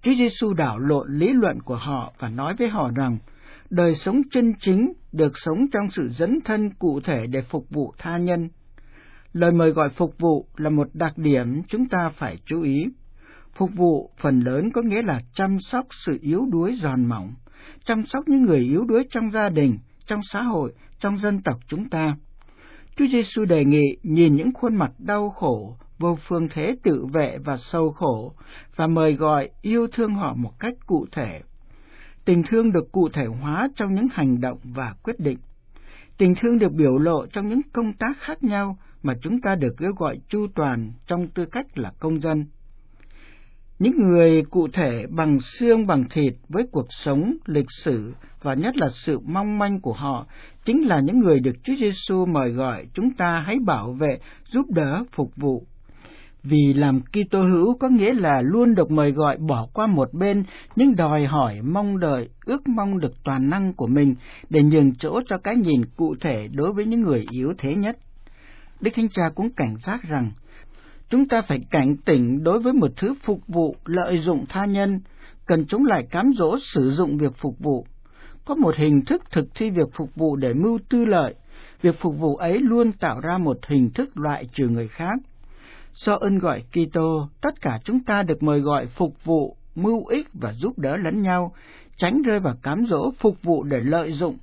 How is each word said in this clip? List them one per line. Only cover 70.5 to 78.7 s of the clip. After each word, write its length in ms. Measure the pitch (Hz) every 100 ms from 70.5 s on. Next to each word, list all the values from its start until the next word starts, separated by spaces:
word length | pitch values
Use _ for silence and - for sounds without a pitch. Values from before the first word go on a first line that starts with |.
| - - - - - -
chúng 200 | 247 277
ta 140 | 226
phải 180 | 202 135 -
cảnh 260 | 165 131 143
tỉnh 400 | - 147 120 135
đối 160 | 160 202
với 120 | 240
một 180 | 285 240 -
thứ 180 | 196 277
phục 180 | - 196 -
vụ 280 | 170 160 -
lợi 340 | - 175 175 180
dụng 260 | 160 160 123
tha 160 | 190
nhân, 360 | 202 196 202 190 190 - - - -
cần 200 | 165 156
chống 180 | 208
lại 220 | 277 185 123
cám 220 | 160 240
dỗ 260 | 247 165 233
sử 320 | - - 131
dụng 280 | 143 175 147
việc 180 | 147 123
phục 220 | 147 123
vụ. 280 | 147 135 - - - - - -
Có 100 | -
một 220 | 294 220